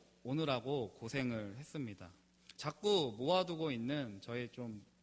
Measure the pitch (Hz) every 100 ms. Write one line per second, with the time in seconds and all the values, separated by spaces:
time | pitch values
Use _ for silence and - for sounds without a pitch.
0 | - _ 120 143 156 127 117 143 107 -
1 | 113 139 127 113 104 110 151 160 120 98
2 | 92 - _ _ - - 143 - 208 202
3 | 139 107 131 185 175 165 160 123 120 147
4 | 127 98 - 120 120 - 120 104 - _